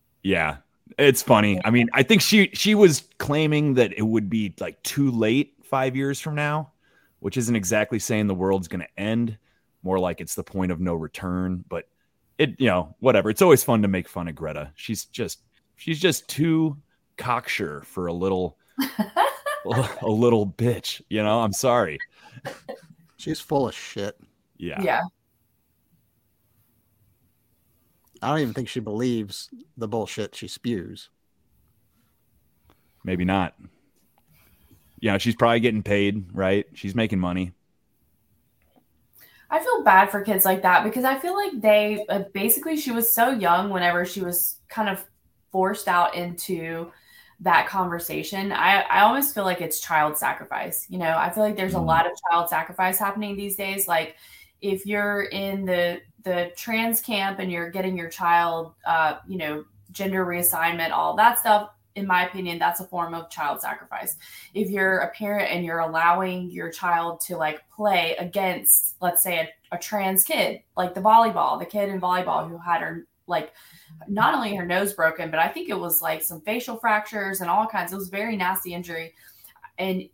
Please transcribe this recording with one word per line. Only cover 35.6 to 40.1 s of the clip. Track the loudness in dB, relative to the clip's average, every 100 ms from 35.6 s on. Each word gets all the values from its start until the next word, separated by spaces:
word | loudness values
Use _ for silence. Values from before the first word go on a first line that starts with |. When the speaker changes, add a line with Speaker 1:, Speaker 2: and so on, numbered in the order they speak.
| 4 2
Speaker 1:
paid, | 0 2 2 0 -6
right? | -2 2 2 0
She's | -8 -6
making | -2 0 0
money. | 0 -2 -4 -8 _ _ _ _ _ _ _ _ _ _ _ _ _ _ _ _ -20 _ -2
Speaker 2:
I | -2
feel | 2 2
bad | 6 8 6